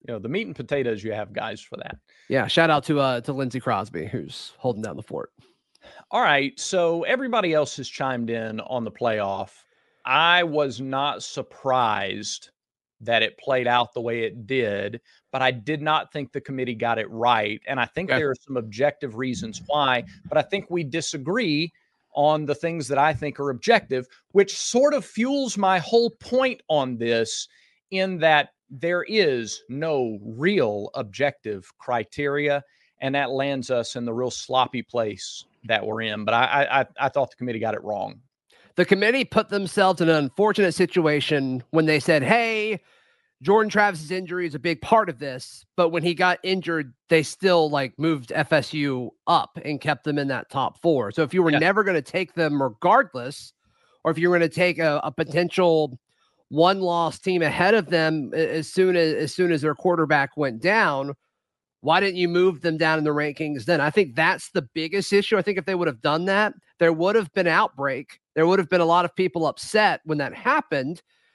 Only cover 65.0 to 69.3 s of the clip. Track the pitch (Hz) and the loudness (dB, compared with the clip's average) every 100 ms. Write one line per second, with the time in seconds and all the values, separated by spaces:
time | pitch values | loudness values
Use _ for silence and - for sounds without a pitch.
65 | - 202 202 208 185 190 185 185 170 117 | 0 0 2 0 0 -4 -4 -2 -2 -2
66 | 151 160 180 196 214 - _ - 170 160 | 0 0 2 2 0 -2 _ 2 2 4
67 | 180 220 175 196 175 165 220 135 139 123 | 2 2 2 0 2 2 2 -2 -4 -4
68 | - - _ 151 165 196 170 180 165 170 | -8 -20 _ 0 2 2 2 2 4 4
69 | 175 - 185 | 2 0 -2